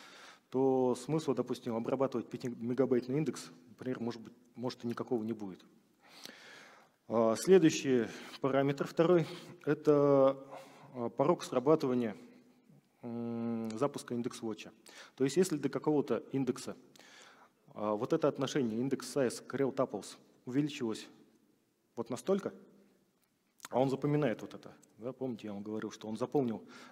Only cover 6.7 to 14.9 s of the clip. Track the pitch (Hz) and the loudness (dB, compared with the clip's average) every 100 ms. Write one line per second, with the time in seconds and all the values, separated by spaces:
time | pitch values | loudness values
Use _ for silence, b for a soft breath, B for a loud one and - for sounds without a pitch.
6.7 | B B _ - 113 113 113 - 185 160 | B B _ -2 2 4 4 6 8 8
7.7 | - 139 127 107 B B - 139 131 139 | 4 2 2 2 B B -4 0 2 2
8.7 | 143 - - 170 175 160 B B B - | 0 -2 2 6 6 4 B B B -2
9.7 | 151 151 147 143 139 135 135 - B B | 0 4 6 8 8 6 4 -8 B B
10.7 | B B 127 117 - 139 170 - 127 123 | B B -6 -4 0 2 2 0 0 4
11.7 | 160 139 123 113 101 B B B B _ | 4 4 0 0 -6 B B B B _
12.7 | - _ _ 120 117 117 117 117 117 113 | -20 _ _ -10 -8 -6 -4 -4 -4 -4
13.7 | 110 143 135 - 120 120 - 113 107 - | -2 -2 -4 -6 -6 -6 -6 -8 -8 -12
14.7 | - B | -20 B